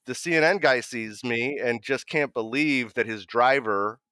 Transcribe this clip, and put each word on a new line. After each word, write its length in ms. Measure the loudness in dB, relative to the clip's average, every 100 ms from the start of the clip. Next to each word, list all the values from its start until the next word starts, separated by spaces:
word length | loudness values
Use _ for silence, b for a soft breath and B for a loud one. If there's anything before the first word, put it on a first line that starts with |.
| -10
the 100 | -8
C 180 | 0
N 120 | 4 4
N 140 | 4
guy 200 | 4 2
sees 460 | 0 -8 -8 -6 -4
me 340 | -2 -2 -2
and 220 | -2 -2
just 240 | -2 -4 -2
can't 260 | -2 -2
believe 600 | -4 -4 -2 0 0 -2
that 120 | -2 -4
his 200 | -4 -4
driver 760 | 2 4 4 2 0 -2 -4 _